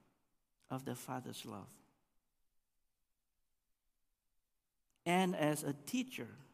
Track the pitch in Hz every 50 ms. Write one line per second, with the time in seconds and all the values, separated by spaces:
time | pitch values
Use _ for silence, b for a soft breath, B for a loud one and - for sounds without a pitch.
0 | _ _ _ _ _ _ _ _ _ _ _ _ _ - 135 131 139 120 123 127
1 | - - 127 131 123 120 - - - 123 107 101 - - - - - _ _ _
2 | _ _ _ _ _ _ _ _ _ _ _ _ _ _ _ _ _ _ _ _
3 | _ _ _ _ _ _ _ _ _ _ _ _ _ _ _ _ _ _ _ _
4 | _ _ _ _ _ _ _ _ _ _ _ _ _ _ _ _ _ _ _ _
5 | _ 170 175 185 190 180 190 - 151 151 151 147 151 143 143 139 - - - 254
6 | 254 254 - - 120 107 104 - - -